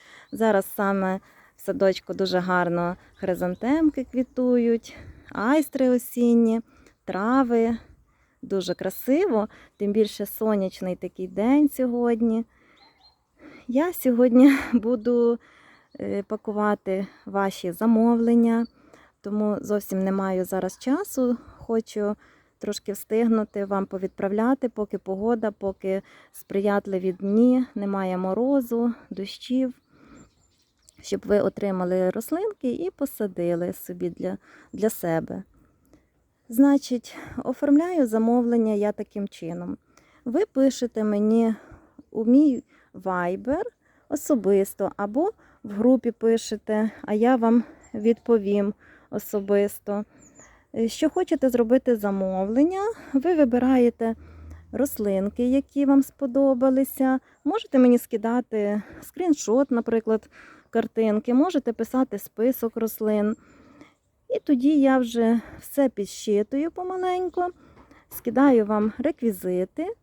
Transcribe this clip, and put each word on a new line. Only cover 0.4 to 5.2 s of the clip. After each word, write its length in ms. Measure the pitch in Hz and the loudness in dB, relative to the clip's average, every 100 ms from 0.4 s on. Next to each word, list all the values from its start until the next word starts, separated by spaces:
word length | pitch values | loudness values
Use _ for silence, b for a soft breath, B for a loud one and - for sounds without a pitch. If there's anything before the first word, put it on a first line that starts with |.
| 220 196 - - | 2 2 0 -2
саме 440 | 196 196 185 190 b b b b | -2 0 -2 -4 b b b b
в 60 | |
садочку 520 | - 185 196 185 - | -6 0 0 0 -6
дуже 260 | 180 190 180 | -4 -2 0
гарно 560 | 185 180 175 170 175 180 b _ | 0 0 2 0 -2 -6 b _
хризантемки 880 | 185 175 180 180 233 311 311 277 254 | -4 -2 -4 -4 0 2 2 0 -4
квітують, 840 | 247 254 - 247 247 233 226 - - B B | -4 -4 -2 2 2 2 0 -4 -20 B B